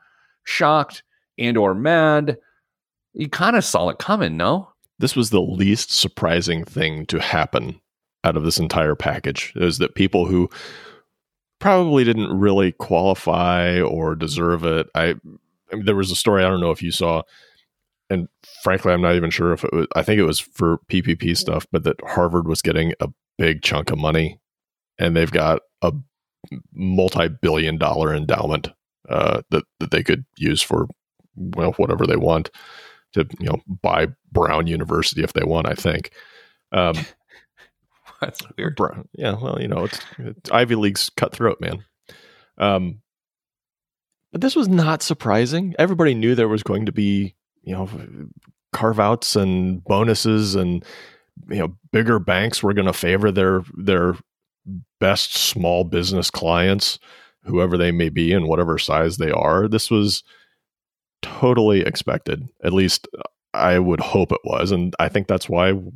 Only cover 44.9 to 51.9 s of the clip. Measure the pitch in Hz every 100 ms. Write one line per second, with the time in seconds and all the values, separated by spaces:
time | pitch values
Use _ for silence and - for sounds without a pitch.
44.9 | 156 - 160 117 104 123 165 190 170 175
45.9 | 175 160 120 113 123 110 107 104 101 107
46.9 | 107 101 101 98 - _ _ - 92 95
47.9 | 104 - - 76 - _ _ _ - 113
48.9 | 110 104 117 - 107 98 92 92 92 -
49.9 | 98 113 110 113 110 107 95 90 87 -
50.9 | - - _ _ - - 101 85 92 _